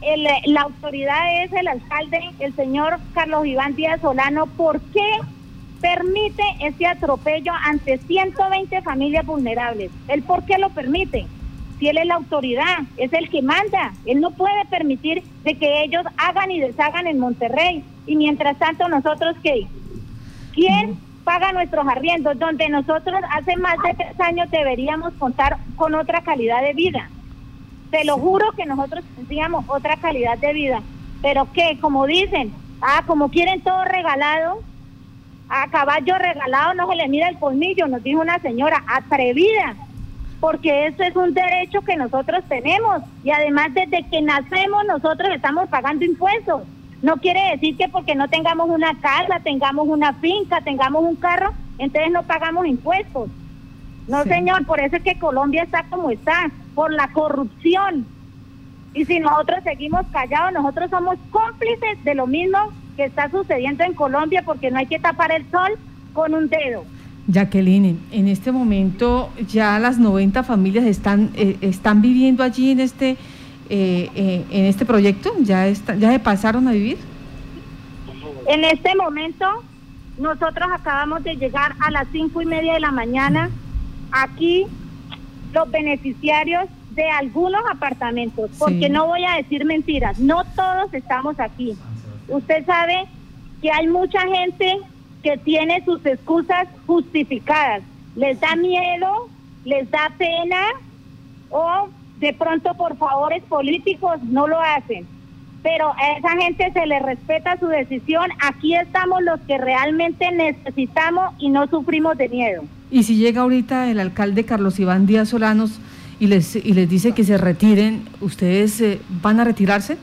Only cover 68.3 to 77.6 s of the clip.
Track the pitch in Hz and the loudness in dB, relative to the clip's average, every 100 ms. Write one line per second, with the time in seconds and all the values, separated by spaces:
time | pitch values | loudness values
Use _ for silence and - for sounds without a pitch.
68.3 | 196 - 254 240 202 190 - 240 247 247 | 2 0 0 2 2 2 2 2 2 -2
69.3 | - 202 220 214 208 233 247 226 196 196 | -8 -2 2 4 4 2 4 4 6 4
70.3 | 202 254 220 190 202 240 196 - 202 214 | 2 2 2 4 4 4 2 2 4 2
71.3 | - 202 196 196 185 220 208 220 254 262 | 2 0 2 -2 0 4 6 8 6 6
72.3 | 254 254 247 262 262 262 - 262 262 - | 6 2 2 4 4 2 0 -2 -2 -8
73.3 | - - - - 202 190 180 175 - 190 | -18 -20 -20 -4 0 2 2 -2 0 0
74.3 | 180 - 190 196 196 240 226 202 196 381 | 0 -2 2 4 4 4 6 6 4 0
75.3 | 440 226 190 190 202 - 202 220 254 - | 2 4 4 4 0 -2 2 6 6 4
76.3 | 196 220 226 254 220 208 339 - - - | 2 2 4 4 4 2 -4 -10 -16 -16
77.3 | - - - | -14 -14 -16